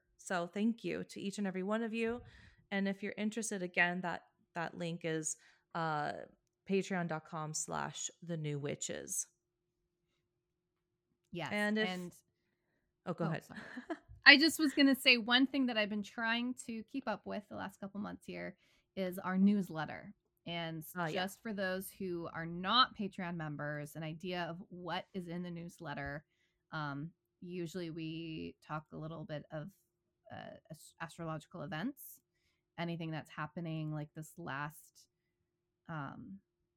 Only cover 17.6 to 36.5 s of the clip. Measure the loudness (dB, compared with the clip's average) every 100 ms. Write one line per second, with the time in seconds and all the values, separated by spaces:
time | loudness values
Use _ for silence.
17.6 | -8 -8 -10 -8 -8 -8 -10 -10 -10 -12
18.6 | _ _ _ -4 -4 -4 0 6 8 8
19.6 | 2 -2 -4 -6 -12 -20 _ _ -8 -4
20.6 | -4 -6 -6 -2 0 0 -2 -4 -6 -2
21.6 | -2 -2 -6 -6 -4 -4 -6 -6 -6 -4
22.6 | 4 6 6 2 -6 -4 -6 -4 -4 -4
23.6 | -4 -4 -6 -8 -8 -6 -4 -2 -4 -6
24.6 | -12 -10 -6 -4 -4 -8 -6 -6 -6 -8
25.6 | -10 -10 -8 -6 -6 -8 -12 _ _ _
26.6 | _ -6 -4 -4 -8 -12 _ _ -8 -6
27.6 | -4 -4 -6 -6 -6 -6 -6 -6 -8 -12
28.6 | -8 -8 -8 -10 -8 -8 -8 -8 -8 -8
29.6 | -10 -14 _ _ _ _ -14 -12 -12 -16
30.6 | -18 -18 -18 -14 -12 -8 -6 -6 -8 -10
31.6 | -6 -4 -4 -6 -14 -20 _ _ _ _
32.6 | _ -6 -4 -4 -4 -6 -6 -8 -8 -6
33.6 | -4 -4 -2 -4 -6 -10 -14 -12 -8 -6
34.6 | -6 -10 -20 -20 -20 _ _ _ _ _
35.6 | _ _ -10 -8 -8 -10 -14 -16 -20